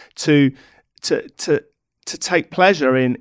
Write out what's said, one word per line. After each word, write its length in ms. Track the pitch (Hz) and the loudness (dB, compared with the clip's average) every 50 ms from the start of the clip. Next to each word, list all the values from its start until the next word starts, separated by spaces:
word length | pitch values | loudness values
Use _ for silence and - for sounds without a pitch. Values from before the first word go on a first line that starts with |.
| - _ _ | -20 _ _
to, 340 | - - - 151 143 139 135 135 - _ _ _ _ _ _ _ _ - | -6 0 2 4 4 4 2 0 -4 _ _ _ _ _ _ _ _ -6
to, 260 | - 160 - - - | -4 -4 -4 -4 -8
to, 340 | - - - - 151 - - _ _ _ _ _ _ _ _ | -14 -10 -4 -2 -2 -2 -2 _ _ _ _ _ _ _ _
to 120 | - - 160 | -16 -12 -10
take 320 | - - 185 175 - - | -6 -4 -4 -4 -4 -4
pleasure 460 | - - 180 196 202 151 147 131 127 | -2 0 2 2 2 2 0 0 0
in, 220 | 131 127 123 123 - | 2 0 0 -2 -4